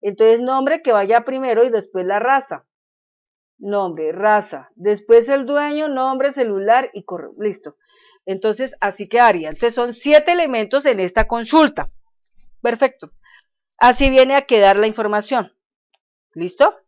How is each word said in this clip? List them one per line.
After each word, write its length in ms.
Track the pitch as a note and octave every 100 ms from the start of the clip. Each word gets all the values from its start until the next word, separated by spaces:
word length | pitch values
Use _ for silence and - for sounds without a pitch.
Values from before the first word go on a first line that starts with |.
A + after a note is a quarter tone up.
Entonces, 400 | G3+ G3+ A3+ A#3
nombre 400 | B3 C4 C4+ D#4+
que 100 | D4+
vaya 320 | G#3+ G3+ A#3
primero 400 | A#3 C4 C4 A3+
y 60 | B3
después 340 | A3+ - F#3
la 140 | F3+ G3+
raza. 480 | A#3 C4+ C4 D3 _ _ _ _ _ _ _ _ _ _
Nombre, 540 | G3 G3+ F#3+ D#3+ D#3
raza, 560 | E3+ G#3 G#3+ - C#3 -
después 560 | _ F#3 G#3 G#3 A#3 A#3
el 160 | C#4 B3
dueño, 420 | C#4+ D4 D4 D4+
nombre, 420 | C4 C4 C4 C#4
celular 600 | C#4 A#3 G3 G3 A#3+ C4
y 140 | G3+ -
correo. 260 | F3 C#3+ -
Listo. 380 | G#3 G3 D3+ _ _ _ _ _ -
Entonces, 500 | F#3+ G#3+ G#3+ C4 -
así 260 | G3+ F#3+ G3+
quedaría. 400 | A#3 A#3+ F3+ D#3+
Entonces, 260 | - A#3
son 200 | A#3 A#3+
siete 380 | A#3 C#4+ D4+ D4+
elementos 520 | F4 D#4+ A#3+ G#3+ C4+
en 160 | C#4+ A3
esta 260 | F3+ G3+ G#3+
consulta. 640 | A#3 A3+ D#4+ D4+ D4 - - _ _ _ _ - -
Perfecto. 520 | A#3 A#3 C4+ _ D#3 _ _ _ _ _ _ _
Así 320 | A#3+ B3 C4+
viene 260 | C4 C4 C#4
a 60 |
quedar 340 | C#4 A3+ G3 G3
la 120 | A3
información. 680 | G#3+ G#3+ G#3 G#3 B3+ G3 _ _ _ _ _ _ _ _
¿Listo? 440 | D#3+ F3 - D#4 -